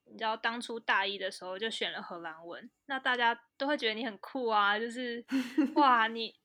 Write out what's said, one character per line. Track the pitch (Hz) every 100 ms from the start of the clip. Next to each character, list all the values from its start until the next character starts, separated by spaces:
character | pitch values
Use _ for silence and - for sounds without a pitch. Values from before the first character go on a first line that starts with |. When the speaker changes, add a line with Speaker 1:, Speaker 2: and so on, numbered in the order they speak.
Speaker 1:
你 | - 214
知 |
道 | 220 226
当 | 233 240
初 | 240 233
大 | 226 214 196
一 | 202
的 | 190
时 | -
候 | 185 190
就 | 226
选 | 214 180
了 | 180
荷 | 190 175
兰 | 165 160
文， | 170 131 247 _ -
那 | 262
大 | 262 247
家 | 233 233 _ -
都 | 277
会 | 294
觉 | 226
得 |
你 | 220
很 | 233 196
酷 | - 269 233
啊， | 214 202 208
就 | 233
是， | 233 247 240 -
Speaker 2:
<laughs> | 269 240 - 269 302
Speaker 1:
哇， | 277 240 220
你， | 226 220 -